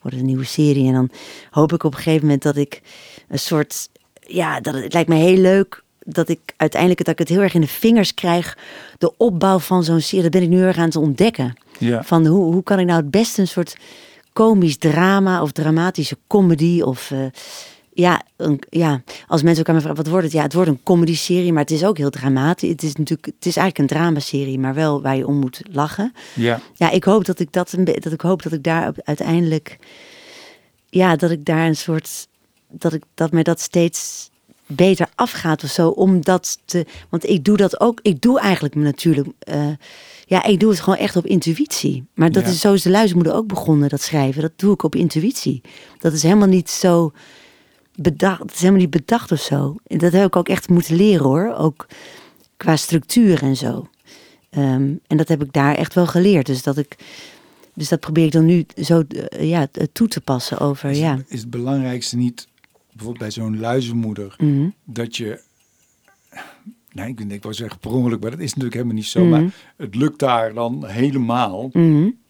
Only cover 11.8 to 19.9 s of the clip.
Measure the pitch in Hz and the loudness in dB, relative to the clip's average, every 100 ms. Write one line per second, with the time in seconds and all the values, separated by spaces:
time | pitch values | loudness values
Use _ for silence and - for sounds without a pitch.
11.8 | 117 120 - 170 156 185 170 175 180 196 | -2 -2 0 2 4 4 2 0 0 0
12.8 | 180 170 143 190 233 - 185 - 170 - | 2 0 2 0 0 0 -2 -2 -6 -10
13.8 | - - - - _ - 220 208 170 139 | -20 -20 -20 -20 _ 2 4 4 2 2
14.8 | 160 151 185 196 190 185 151 - 151 160 | 0 2 2 4 2 0 -2 -2 0 2
15.8 | 180 185 143 - _ 208 185 160 165 175 | 0 -2 -6 -8 _ 2 4 4 2 2
16.8 | 135 127 - 135 135 - - - - - | 0 -4 -6 -6 -6 -10 -20 -20 -20 -20
17.8 | _ - 175 170 - _ 156 139 - 160 | _ 0 2 2 -4 _ -2 -2 -2 0
18.8 | 165 139 - - - 139 160 165 160 160 | 0 0 -6 -20 -4 2 2 2 2 0
19.8 | 151 | 0